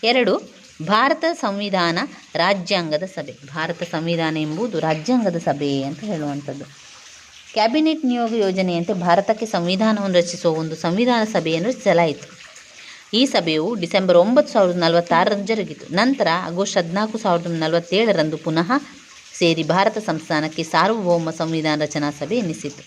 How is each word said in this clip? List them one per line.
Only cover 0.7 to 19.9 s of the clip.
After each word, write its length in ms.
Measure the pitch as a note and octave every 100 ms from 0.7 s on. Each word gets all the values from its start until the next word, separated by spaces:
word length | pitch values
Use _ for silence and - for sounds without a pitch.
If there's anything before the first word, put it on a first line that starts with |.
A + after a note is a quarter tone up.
| -
ಭಾರತ 420 | D#3+ G#3 C4 D#4 D#4+
ಸಂವಿಧಾನ 680 | E4 A3+ G3 G#3 F#3+ E3+ E3+ C4+ - -
ರಾಜ್ಯಾಂಗದ 680 | - E3+ G3 E3+ G3 E3 D3+
ಸಭೆ. 300 | F#3 F3+ C#3+
ಭಾರತ 500 | A#2 C#3+ D#3 E3 E3+
ಸಂವಿಧಾನ 540 | F3 D#3+ E3 E3+ D#3+ D#3
ಎಂಬುದು 440 | D3+ D#3 A#3+ F3
ರಾಜ್ಯಾಂಗದ 560 | D#3 D#3+ D#3 B3+ G#3+ E3+
ಸಭೆ 440 | E3 C#3+ C#3+ C#3
ಅಂತ 180 | C3+ D#3
ಹೇಳುವಂಥದ್ದು. 640 | G#3+ F3 D3 C#3+ C#3+ C#3 C#3 - - - - - - - -
ಕ್ಯಾಬಿನೆಟ್ 520 | - A3 C#4 D#4 D#4
ನಿಯೋಗ 280 | C#4+ A#3+ A#3
ಯೋಜನೆಯಂತೆ 600 | A3+ G3 F#3 F#3 F3 F3
ಭಾರತಕ್ಕೆ 540 | G3 F3 F3 G3 A3 A3
ಸಂವಿಧಾನವನ್ನು 720 | F#3+ E3+ F#3+ A3 G#3+ G3 F3+
ರಚಿಸುವ 400 | F3 F3 F3 D#3+
ಒಂದು 180 | D#3+ D#3+
ಸಂವಿಧಾನ 480 | E3+ F3+ A#3+ A#3+
ಸಭೆಯನ್ನು 440 | A3 G#3+ D#3+ D#3+ G3
ರಚಿಸಲಾಯಿತು. 680 | B3+ G3+ E3+ E3+ C#3+ - - - - - - - - -
ಈ 120 | G#3+ C4
ಸಭೆಯು 480 | A3+ E3+ D#3 E3+
ಡಿಸೆಂಬರ್ 420 | A#3 E3+ G3+ F#3 F3
ಒಂಬತ್ತು, 360 | F#3 C4 D4
ಸಾವಿರದ 200 | A#3 F#3
ಒಂಬೈನೂರ 180 | F3 E3
ನಲವತ್ತಾರರಂದು 560 | E3 E3+ E3 F#3 G3+ G3
ಜರುಗಿತು. 480 | A3 E3+ D#3 -
ನಂತರ 320 | D#3+ A#3 C4+ F#3
ಆಗಸ್ಟ್ 440 | E3+ F3+ F3 G3+ G#3
ಹದಿನಾಲ್ಕು, 420 | E3+ F#3 G#3+ A3
ಸಾವಿರದ 280 | G#3 E3+ E3+
ಒಂಬೈನೂರ 220 | E3 D#3+
ನಲವತ್ತೇಳರಂದು 680 | E3+ E3+ F#3 A3+ F3+ D#3 D#3
ಪುನಃ 360 | E3+ D#3+ E3+ C4 - - - - - -
ಸೇರಿ 240 | E3+ E3
ಭಾರತ 360 | D#3 F3 G#3